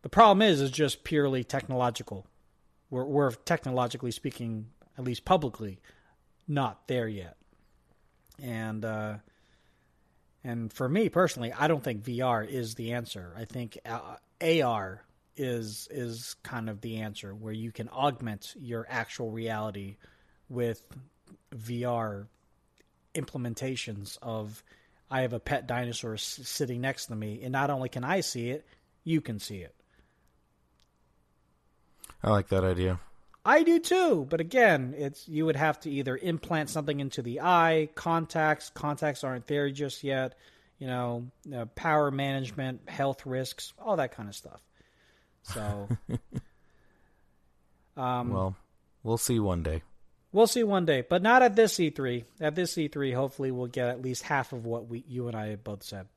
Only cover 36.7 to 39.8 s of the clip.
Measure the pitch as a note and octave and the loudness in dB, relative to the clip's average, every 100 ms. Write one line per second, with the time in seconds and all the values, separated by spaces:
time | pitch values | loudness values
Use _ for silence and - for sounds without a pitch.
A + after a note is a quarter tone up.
36.7 | D#3+ D3 C#3+ C#3 - B2 C3+ E3 F3 E3 | -4 -2 -2 -4 -4 -6 -2 4 6 6
37.7 | D#3+ D#3 - E3+ E3 E3 E3 D#3 D3+ - | 4 2 -4 0 0 0 2 2 2 -4
38.7 | - D3 C#3+ D3+ C3+ C3+ B2+ - C#3+ C#3+ | -6 -4 0 -2 -2 -6 -6 -2 0 0
39.7 | C#3 | -2